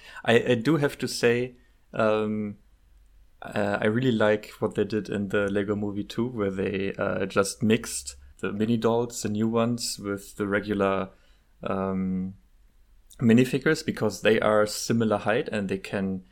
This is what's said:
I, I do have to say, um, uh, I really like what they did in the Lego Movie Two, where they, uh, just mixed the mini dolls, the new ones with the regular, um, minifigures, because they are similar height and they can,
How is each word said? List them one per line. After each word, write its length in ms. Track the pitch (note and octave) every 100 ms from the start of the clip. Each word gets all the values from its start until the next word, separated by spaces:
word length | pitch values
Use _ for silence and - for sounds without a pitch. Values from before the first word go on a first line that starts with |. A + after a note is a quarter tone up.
| - -
I, 80 | - A#2 B2
I 20 |
do 240 | A#2 A#2+ D#3
have 180 | C#3+ -
to 80 | B2
say, 500 | - A#2+ A#2+ B2+ - _ _ _
um, 640 | - A2 G#2+ G#2+ G#2+ G#2+ G#2 _ _ _ - - - - -
uh, 340 | - - G2+ G#2
I 100 | A2+
really 220 | A2+ C3
like 420 | A2 G#2+ G#2+ - -
what 160 | G#2+
they 100 | G2
did 260 | G2 G#2+ F#2+
in 180 | G#2 G2+
the 220 | G#2+ G2+
Lego 260 | G2+ G2+ G2+
Movie 280 | G#2 G2+
Two, 240 | G2+ - A#2+
where 220 | A#2+ G2
they, 440 | F#2+ G2 G2 G2 G2
uh, 280 | G2+ G2 G2
just 360 | G2+ G2 -
mixed 540 | G#2+ A#2+ - - - - - -
the 120 | G2
mini 240 | G2+ A2 A#2
dolls, 460 | A2+ A#2 A#2+ -
the 60 | G#2+
new 200 | G#2 A2+
ones 500 | A#2 A#2 A#2+ - -
with 380 | G2+ G2 - -
the 100 | G2+
regular, 640 | G2+ G2+ G2 G2 G2 F#2+ - _ _ _ _
um, 720 | - G2 F#2+ F#2+ F#2 F#2 F#2 G2+ _ _ _ _ _ _ _ -
minifigures, 640 | A#2 A2+ B2+ C#3 D#3 D#3
because 380 | - - A2 F3+
they 160 | G#3 A3
are 260 | - G#2+ G#2+
similar 500 | - - A#2 A2 G2+
height 300 | G#2 A2+ -
and 180 | G#2+ F#2+
they 100 | F#2+
can, 440 | - G#2 F#2+ F#2+ -